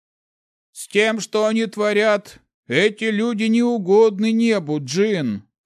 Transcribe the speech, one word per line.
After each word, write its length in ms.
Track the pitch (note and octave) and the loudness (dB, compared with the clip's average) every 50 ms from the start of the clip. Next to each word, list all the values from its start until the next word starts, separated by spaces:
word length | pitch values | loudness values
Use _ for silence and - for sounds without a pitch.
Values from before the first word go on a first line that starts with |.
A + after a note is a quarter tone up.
| _ _ _ _ _ _ _ _ _ _ _ _ _ _ | _ _ _ _ _ _ _ _ _ _ _ _ _ _
«С 160 | _ - - | _ -20 -14
тем, 340 | - - G3+ G#3+ A3+ A3 A3 | -4 0 0 0 0 0 -4
что 260 | F3+ - - G#3+ G#3+ | -6 -4 -2 0 0
они 200 | G#3+ A3 A3+ A3+ | 0 0 0 -2
творят, 720 | A3 A3 G#3 G#3 G#3 G#3 G#3 G#3+ A3 G#3 G#3 G3+ - - - _ _ _ _ _ - | -2 -4 -4 -2 0 0 0 2 2 0 0 -2 -8 -20 -20 _ _ _ _ _ -4
эти 360 | A#2+ D3 F#3 G#3+ G#3 - A3 | 0 0 0 0 0 -2 -4
люди 400 | A3 G#3+ G3+ A3 A#3+ A#3+ G3+ A3 | -4 -2 -2 -2 -2 -2 -2 0
не 180 | A3+ A3 A#3+ A#3+ | 0 2 2 2
угодны 680 | A#3+ A#3+ A#3 F#3+ E3+ G3 G#3 A3+ A3 G#3 F#3 G#3+ A3+ A3+ | 0 0 -2 0 2 4 6 6 4 2 0 -2 0 0
небу, 460 | A3+ A#3 A#3 A3 G3+ E3 D3 D3+ D3+ C#3 | 2 2 2 0 0 -2 -4 -4 -4 -4
Джин!» 640 | B2+ C3+ F3+ G3+ A3 G#3 F3+ D3 A#2+ G#2 G2 - _ _ _ _ | -4 -2 -2 0 0 0 -2 -2 -4 -4 -6 -10 _ _ _ _